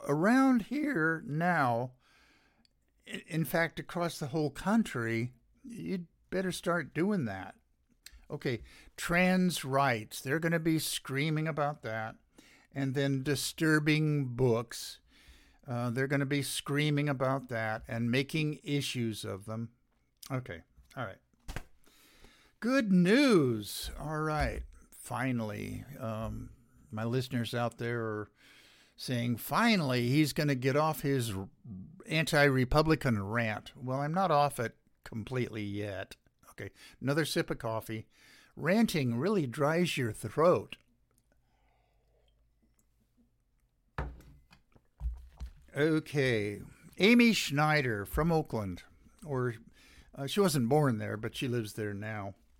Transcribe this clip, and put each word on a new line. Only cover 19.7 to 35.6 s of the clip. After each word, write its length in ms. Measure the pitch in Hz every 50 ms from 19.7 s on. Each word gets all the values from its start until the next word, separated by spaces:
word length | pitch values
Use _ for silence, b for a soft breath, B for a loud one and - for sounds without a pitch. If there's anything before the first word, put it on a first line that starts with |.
| _ _ _ _ _ _ _ _ _ _ - -
Okay, 300 | 135 127 127 - 85 82 - _ _ - - _ -
all 100 | 139 117
right. 120 | 95 95 _ _ _ _ _ _ - - - - - - b b b b b b b b b b b b b b b b _
Good 320 | - 240 262 277 233 190
news. 1000 | 190 180 175 185 226 285 294 262 208 165 135 123 113 107 101 - - - - - - -
All 220 | 147 151 156 151
right, 420 | 156 156 156 147 139 110 104 - - - - - - _
finally. 960 | - - - - 120 117 131 131 123 117 110 107 104 104 101 101 101 101 104 127 147 -
Um, 500 | - 110 107 110 110 110 110 110 110 - - _ _ _ _ - - -
my 120 | 110 107 113
listeners 500 | 117 120 131 127 131 131 120 110 - 123
out 240 | 120 120 117 -
there 240 | - 120 120 120 117
are 300 | 113 110 107 107 104 - b b b b b b b b b b b b b
saying, 420 | - - - 127 117 120 123 117
"Finally, 720 | 110 - - 143 185 226 233 214 180 147 131 127 123 120 123
he's 240 | 139 156 151 131 -
gonna 220 | 165 151 147 139
get 200 | 123 127 135 127
off 260 | 147 156 156 151 -
his 340 | - 139 139 127 117 113 95
r-, 140 | 95 98 - _ _ _ 120 95 92 - - - - - -
anti-Republican 1120 | 156 160 156 - 165 143 143 143 131 131 123 123 147 151 156 156 156 - - 131 113 101
rant." 520 | 98 101 110 120 113 110 104 104 - - -
Well, 240 | - 131 127 131 139
I'm 140 | 143 147 165
not 180 | 190 196 165
off 280 | 151 143 147 139 - -
it 160 | 113 110 - _ _ _ _ _ _
completely 580 | - 117 110 101 - 127 123 117 - 110 110